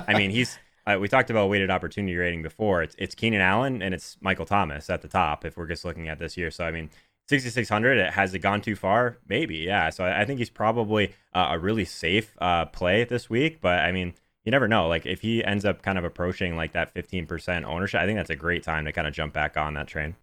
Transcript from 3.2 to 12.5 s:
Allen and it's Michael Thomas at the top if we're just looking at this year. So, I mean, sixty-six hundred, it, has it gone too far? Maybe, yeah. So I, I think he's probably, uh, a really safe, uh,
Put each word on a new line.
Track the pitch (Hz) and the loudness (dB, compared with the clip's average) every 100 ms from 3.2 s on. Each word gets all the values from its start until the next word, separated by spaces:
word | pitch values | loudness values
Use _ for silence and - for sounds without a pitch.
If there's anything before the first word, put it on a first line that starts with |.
| 113 107 | 0 4
Allen | 92 104 135 123 | 4 4 2 -2
and | 95 | -4
it's | 87 - - | -4 -8 -6
Michael | 95 90 80 | -2 -2 0
Thomas | 101 85 73 - | 0 0 -4 -4
at | 85 | -6
the | 76 | -2
top | 98 80 76 80 | 0 0 0 -6
if | 87 | -8
we're | 82 | -8
just | 82 87 | -8 -8
looking | 85 80 | -8 -8
at | 78 | -8
this | 82 - | -8 -6
year. | 82 | -6
So, | - | -4
I | 82 | -6
mean, | 82 78 - _ _ - | -6 -8 -16 _ _ 0
sixty-six | 143 127 123 107 | 0 2 -4 0
hundred, | 107 123 123 | 2 4 4
it, | 90 | 4
has | 90 98 | 2 0
it | 92 | 0
gone | 98 104 | 0 0
too | 110 98 | -2 -2
far? | 95 110 123 - - | 2 4 2 -2 -4
Maybe, | 110 160 80 | -2 -2 -4
yeah. | 85 101 80 | 0 2 0
So | - 92 | 0 0
I, | 87 | 0
I | 104 | 0
think | 135 | -2
he's | 117 | -6
probably, | - 107 117 107 107 95 - _ | 0 0 2 2 2 0 -2 _
uh, | 92 78 | 0 0
a | 82 | 0
really | 92 110 | 0 0
safe, | 90 - 82 101 110 - | -2 -4 0 0 0 -2
uh, | 90 | 0